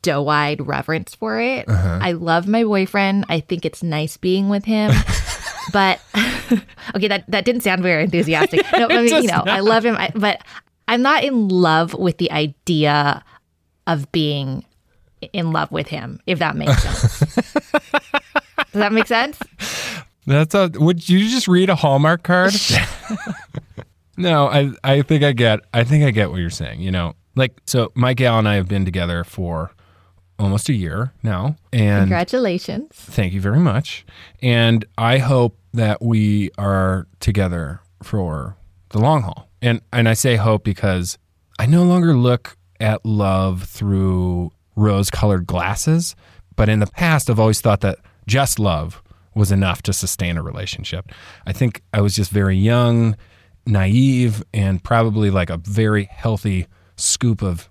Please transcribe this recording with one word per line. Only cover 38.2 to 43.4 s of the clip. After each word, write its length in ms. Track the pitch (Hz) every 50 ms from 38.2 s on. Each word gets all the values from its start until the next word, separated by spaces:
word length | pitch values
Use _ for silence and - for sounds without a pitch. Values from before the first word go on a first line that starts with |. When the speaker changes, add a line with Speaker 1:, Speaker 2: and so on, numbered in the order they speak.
| 92 85 76 73 65 98 95 _ - - _ _ _ _
Speaker 2:
the 100 | - 104
long 240 | 110 139 156 151
haul. 260 | 113 90 - - - _ _ _
And, 180 | - 120 117 113 _ _
and 160 | - 123 117 113
I 60 | 113
say 200 | - - 131 120
hope 300 | 110 101 113 107 104 -
because 520 | 110 98 - - 101 95 90 87 90 - _ _ _ _ _ _ _ _ -
I 60 | 117
no 180 | 120 156 175 180
longer 280 | 180 175 180 175 165 156
look 420 | 123 120 123 123 120 _ - - _ _ _ _ _
at 240 | 113 107 107 - _
love 580 | 110 107 104 101 98 95 95